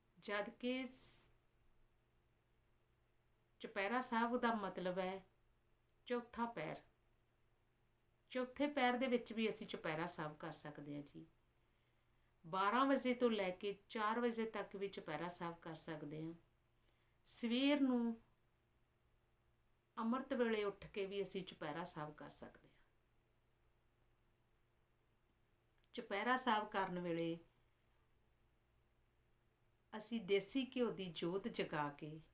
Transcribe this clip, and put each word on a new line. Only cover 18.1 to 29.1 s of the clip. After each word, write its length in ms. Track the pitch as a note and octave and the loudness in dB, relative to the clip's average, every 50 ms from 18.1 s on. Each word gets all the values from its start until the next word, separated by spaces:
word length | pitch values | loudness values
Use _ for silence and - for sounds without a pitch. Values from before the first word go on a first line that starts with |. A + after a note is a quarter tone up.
| A3+ - - _ _ _ _ _ _ _ _ _ _ _ _ _ _ _ _ _ _ _ _ _ _ _ _ _ _ _ _ _ _ _ _ _ - | -2 -4 -10 _ _ _ _ _ _ _ _ _ _ _ _ _ _ _ _ _ _ _ _ _ _ _ _ _ _ _ _ _ _ _ _ _ -6
ਅੰਮ੍ਰਿਤ 360 | A#3 A3+ A3+ A#3+ C4+ - - C4+ | -2 0 2 2 0 0 -2 2
ਵੇਲੇ 300 | A#3 A#3+ A3+ A3 G#3 G#3 | 2 4 4 4 2 2
ਉੱਠ 240 | G3+ G3 - - | 0 -2 -6 -14
ਕੇ 180 | - - G#3 G3 | -8 -6 -4 -4
ਵੀ 160 | F#3+ G3+ G3 | -2 -2 -4
ਅਸੀਂ 220 | F#3+ F#3 - F#3+ F3 | -4 -2 -4 -8 -8
ਚੁਪਹਿਰਾ 400 | - - - E3+ D3+ D3 E3 F3+ | -8 -10 -8 -6 -6 -4 -4 -4
ਸਾਹਿਬ 300 | F3 - D#3+ D3+ D3+ D3+ | -6 -6 -6 -6 -8 -8
ਕਰ 160 | - D3 D3 | -12 -16 -16
ਸਕਦੇ 400 | - - - - - - - - | -14 -14 -16 -16 -18 -20 -20 -20
ਹਾਂ। 80 | _ _ _ _ _ _ _ _ _ _ _ _ _ _ _ _ _ _ _ _ _ _ _ _ _ _ _ _ _ _ _ _ _ _ _ _ _ _ _ _ _ _ _ _ _ _ _ _ _ _ _ _ _ _ _ _ _ _ _ _ _ _ _ _ - | _ _ _ _ _ _ _ _ _ _ _ _ _ _ _ _ _ _ _ _ _ _ _ _ _ _ _ _ _ _ _ _ _ _ _ _ _ _ _ _ _ _ _ _ _ _ _ _ _ _ _ _ _ _ _ _ _ _ _ _ _ _ _ _ -10
ਚੁਪਹਿਰਾ 440 | A#3+ A#3 - G3+ G3+ A3 A#3+ B3+ | -10 -6 -2 -2 0 2 4 2
ਸਾਹਿਬ 300 | B3 - B3 A3 C#4 - | 4 6 4 4 4 2
ਕਰਨ 320 | - - G3 F#3+ F3+ F3 F3+ | 0 0 0 0 2 0 -2
ਵੇਲੇ 380 | F3 F3 E3 E3 E3+ E3 E3 E3+ - _ _ _ _ _ _ _ _ _ _ _ _ _ _ _ _ _ _ _ _ _ _ _ _ _ _ _ _ _ _ _ _ _ | 0 0 0 2 2 0 -2 -4 -8 _ _ _ _ _ _ _ _ _ _ _ _ _ _ _ _ _ _ _ _ _ _ _ _ _ _ _ _ _ _ _ _ _